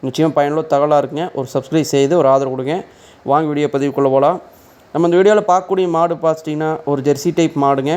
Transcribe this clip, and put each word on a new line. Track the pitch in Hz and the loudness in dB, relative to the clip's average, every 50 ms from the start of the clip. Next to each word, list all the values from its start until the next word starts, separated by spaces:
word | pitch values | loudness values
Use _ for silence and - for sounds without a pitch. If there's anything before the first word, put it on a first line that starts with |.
| - | -8
நிச்சயம் | 131 127 - 156 160 135 | -8 -2 0 0 0 2
பயனுள்ள | 151 143 143 147 156 156 | 2 0 0 0 -2 -2
தகவலா | 156 151 139 143 151 151 147 139 | 0 0 2 2 4 2 2 2
இருக்குங்க. | 135 143 147 170 180 - | 0 -4 -6 -8 -6 -6
ஒரு | - 135 127 | -8 -8 -4
சப்ஸ்கிரைப் | - 139 127 - - 160 147 131 - | -4 -6 -6 -2 -2 -2 -2 0 0
செய்து | 143 139 139 165 | 0 2 2 2
ஒரு | 175 147 135 | 2 4 4
ஆதரவு | 135 135 139 131 131 | 4 2 2 -2 -6
கொடுங்க. | 131 131 135 156 185 - - - - - - - _ _ | -6 -6 -6 -6 -6 -8 -12 -20 -20 -20 -20 -20 _ _
வாங்க | - 139 151 160 151 | 0 0 0 0 0
வீடியோ | 147 143 147 143 | -2 -2 -2 -2
பதிவுக்குள்ள | - 139 135 143 135 139 139 135 | -2 -2 -2 -2 0 0 0 2
போலாம். | 131 135 139 147 175 185 - - - - - - - _ _ _ _ | 2 4 2 2 0 0 -6 -16 -20 -20 -20 -20 -20 _ _ _ _
நம்ம | 151 165 | 0 0
இந்த | 175 170 175 | 2 2 4
வீடியோல | 190 202 214 208 208 | 4 4 2 2 2
பார்க்கக்கூடிய | - 180 185 185 - 190 190 185 180 | 2 0 0 0 -2 -2 -2 -2 -2
மாடு | 165 160 170 170 170 | 0 0 0 0 -2
பார்த்துட்டிங்கன்னா, | 147 143 160 160 160 160 160 151 151 156 156 160 156 - | -2 -2 -2 -2 -2 -4 -8 -6 -4 -2 -4 -4 -4 -4
ஒரு | - 143 139 131 | -4 -4 -2 0
ஜெர்சி | 143 143 143 - 175 160 | 0 0 0 0 -4 0
டைப் | 170 170 156 160 147 | 0 0 0 0 0
மாடுங்க. | 139 139 139 139 131 143 156 | 0 2 2 0 0 -2 -4